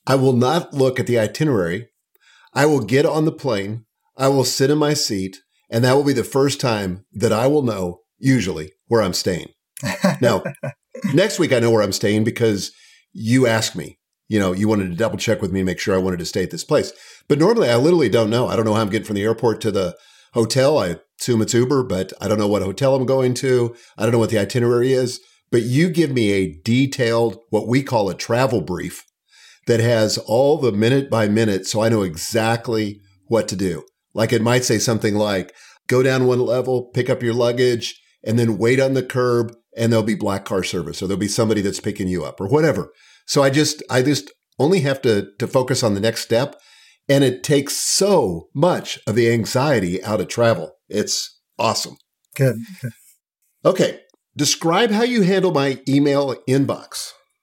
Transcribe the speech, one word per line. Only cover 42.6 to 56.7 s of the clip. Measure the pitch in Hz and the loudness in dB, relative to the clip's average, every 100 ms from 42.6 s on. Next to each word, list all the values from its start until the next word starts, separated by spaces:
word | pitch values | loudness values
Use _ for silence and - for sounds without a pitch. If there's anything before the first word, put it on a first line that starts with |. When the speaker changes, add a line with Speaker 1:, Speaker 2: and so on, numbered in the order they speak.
| 156 98 - _ _ _ - | 2 0 -6 _ _ _ -4
Speaker 1:
So | 147 | 2
I | 139 | 2
just, | 135 151 - - | 2 0 -2 -2
I | 123 | 0
just | 127 139 - - _ - | 2 0 -4 -18 _ -2
only | 139 196 | 2 2
have | 143 135 | 0 0
to, | 123 104 101 - | 0 0 -2 -6
to | 113 | -2
focus | 135 127 127 | 0 0 0
on | 117 | 0
the | 101 | 0
next | 110 113 | -2 -2
step. | - 113 135 - _ - _ _ - | -2 -2 -2 -6 _ -20 _ _ 0
And | 139 | 2
it | 135 - | 4 0
takes | - 143 139 - | 0 0 0 -4
so | - - 196 185 110 82 - | -4 0 2 2 2 -4 -8
much | 131 175 131 - - - | 0 0 0 -4 -8 -2
of | 107 | 2
the | 117 | 2
anxiety | 117 95 127 143 123 90 92 | 2 0 0 0 0 0 -4
out | - 107 | -4 -4
of | 87 | -2
travel. | - 117 110 80 - - | 0 0 0 -4 -14 -8
It's | 104 - - - _ _ - | -4 -2 -4 -8 _ _ -4
awesome. | 113 104 - - _ _ _ - | -2 -2 -6 -12 _ _ _ -2
Speaker 2:
Good, | 135 113 226 185 | 0 -2 -8 -12
good. | 120 - _ _ _ _ _ _ | -14 -14 _ _ _ _ _ _
Speaker 1:
Okay. | - - 110 - _ _ _ - | 0 2 0 -4 _ _ _ -4
Describe | 143 - 165 175 226 | -2 -2 0 2 2
how | 208 | 0
you | 240 247 | 0 2
handle | 180 190 185 | 2 2 2
my | 151 139 127 - | 2 0 -2 0
email | 139 143 139 139 120 - | 2 4 2 0 -4 0
inbox. | 135 131 | 0 0